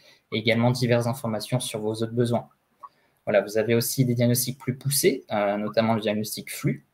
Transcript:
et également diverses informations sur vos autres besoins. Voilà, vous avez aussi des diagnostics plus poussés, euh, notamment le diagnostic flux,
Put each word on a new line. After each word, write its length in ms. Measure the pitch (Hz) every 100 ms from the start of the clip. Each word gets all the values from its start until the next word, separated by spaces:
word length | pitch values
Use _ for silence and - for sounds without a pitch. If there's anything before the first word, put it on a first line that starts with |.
| _ _ -
et 60 | 113
également 340 | 110 113 120
diverses 360 | 123 123 120 117
informations 520 | 117 117 107 - 123
sur 220 | - 110
vos 140 | 107
autres 180 | 110 113
besoins. 360 | 117 120 117 - _ _ _ - _ _ _
Voilà, 160 | - 104
vous 160 | 101 107
avez 180 | 110
aussi 300 | 117 117 -
des 100 | 123
diagnostics 440 | 120 120 120 135 135
plus 180 | - -
poussés, 480 | 139 139 180 - -
euh, 240 | 107 101 104
notamment 380 | 107 117 110
le 80 | 113
diagnostic 500 | 107 107 110 - -
flux, 320 | - 147 - -